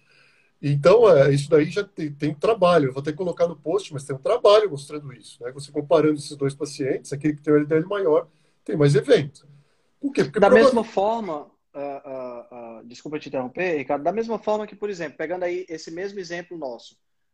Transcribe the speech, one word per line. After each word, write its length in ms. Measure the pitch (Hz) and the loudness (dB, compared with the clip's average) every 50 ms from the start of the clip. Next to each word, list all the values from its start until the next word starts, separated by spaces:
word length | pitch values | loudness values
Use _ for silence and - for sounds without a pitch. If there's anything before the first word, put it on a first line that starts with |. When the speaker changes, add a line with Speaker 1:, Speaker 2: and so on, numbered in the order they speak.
| _ _ _ _ _ _ _ _ _ _ _ _ | _ _ _ _ _ _ _ _ _ _ _ _
Speaker 1:
Então, 480 | - 139 143 143 143 175 196 233 240 208 | -4 -2 -2 4 6 6 6 8 8 6
é, 240 | 170 143 139 147 139 | 8 6 6 4 4
isso 160 | 143 143 - | 0 0 2
daí 160 | 170 151 151 | 2 2 2
já 180 | 180 - 208 202 | 2 -2 -6 -6
tem, 260 | - _ - 165 147 | -6 _ -10 -10 -10
tem 240 | 143 143 147 151 - | -8 -6 -6 -6 -6
trabalho. 520 | - - 220 226 208 180 175 175 165 143 131 | -2 0 0 2 2 4 4 4 4 2 0
Eu 40 | 123 | -4
vou 100 | 139 139 | -6 -6
até 100 | 156 151 | -8 -6
colocar 340 | 151 190 175 160 - 170 | -6 -6 -8 -2 -2 -2
no 80 | 175 165 | -2 -2
post, 380 | - _ 151 170 208 196 - 156 | -6 _ -4 -4 -4 -4 -6 -12
mas 120 | 131 - | -14 -10
tem 120 | - 139 | -10 -12
um 20 | 135 | -8
trabalho 520 | - 175 214 247 - 208 202 214 214 190 | -2 -2 -2 4 6 6 6 6 4 2
mostrando 420 | 151 139 - - 151 151 143 135 120 | -4 -8 -12 -12 -14 -14 -12 -14 -18
isso, 280 | - - - - _ 117 | -20 -20 -20 -20 _ -14
né? 100 | 123 135 | -14 -14
Você 180 | 143 139 - | -14 -18 -10
comparando 440 | - 156 143 147 175 160 151 156 151 | -8 -8 -2 2 2 4 4 4 0
esses 200 | 147 147 - 151 | 0 -4 -12 -10
dois 200 | 139 139 139 139 | -6 -6 -6 -4
pacientes, 580 | - 156 139 - - 139 131 156 - - - 143 | -6 -10 -12 -8 -8 -6 -4 -4 -6 -6 -10 -12
aquele 220 | 139 143 151 151 | -4 -4 -4 -4
que 80 | 147 - | -4 -2
tem 100 | 160 151 | 2 2
o 40 | 147 | 2
L 80 | 147 | 2
D 100 | 147 160 | 2 0
L 80 | 160 165 | -2 -2
maior 420 | 185 202 202 196 165 151 165 - - _ _ _ _ _ _ _ | -2 -4 -2 0 2 2 0 0 -4 _ _ _ _ _ _ _
tem 100 | - 208 | -8 -2
mais 200 | 160 147 143 143 | 2 2 4 4
evento. 520 | 202 240 277 262 190 135 - - - _ _ _ _ _ _ _ _ _ _ _ _ | 2 4 4 2 2 2 -2 -10 -18 _ _ _ _ _ _ _ _ _ _ _ _
Por 120 | - 277 - | -8 -6 -2
quê? 120 | - - | -2 -2
Porque 160 | 135 - 214 | -2 2 4
Speaker 2:
Da 80 | 190 202 | 6 8
Speaker 1:
prova- 160 | 202 220 226 | 8 8 8
Speaker 2:
mesma 180 | - 254 233 220 | 6 4 2 -2
forma, 680 | - - 202 190 214 226 233 220 185 160 147 - - _ _ _ _ _ | -2 -2 -2 0 0 -2 -2 -4 -6 -8 -8 -10 -14 _ _ _ _ _
ah, 280 | 143 139 143 139 139 - | -10 -10 -10 -10 -12 -14
ah, 440 | 143 131 131 127 127 120 120 117 _ | -14 -12 -12 -12 -12 -12 -14 -18 _
ah, 320 | 123 120 120 117 113 113 113 | -18 -18 -18 -16 -18 -18 -20
desculpa 340 | 117 120 - _ 151 151 151 | -20 -20 -18 _ -12 -12 -12
te 100 | - 143 | -12 -8
interromper, 480 | 135 135 127 123 - - 180 185 165 | -8 -8 -8 -8 -6 -6 -4 -4 -2
Ricardo, 260 | 147 131 - 147 139 143 | -4 -4 -4 -6 -2 -2
da 100 | 165 185 | -2 -2
mesma 260 | 220 226 226 226 208 | -2 -4 -6 -6 -6
forma 280 | - - 214 214 214 | -4 -4 -4 -4 -4
que, 80 | 208 202 | -8 -12
por 140 | 196 214 208 | -10 -10 -10
exemplo, 300 | 202 170 170 147 - _ | -8 -8 -10 -10 -8 _
pegando 240 | 160 151 180 180 180 | -8 -8 -6 -6 -4
aí 240 | 175 175 180 180 - | -4 -6 -6 -8 -10
esse 220 | 165 156 - - | -12 -14 -14 -14
mesmo 280 | 165 170 190 202 202 202 | -12 -10 -10 -10 -10 -12
exemplo 380 | 185 165 170 175 175 175 180 | -12 -10 -10 -12 -12 -12 -14
nosso, 400 | 165 151 131 120 117 - - _ _ _ _ _ _ _ _ | -12 -10 -10 -12 -12 -16 -20 _ _ _ _ _ _ _ _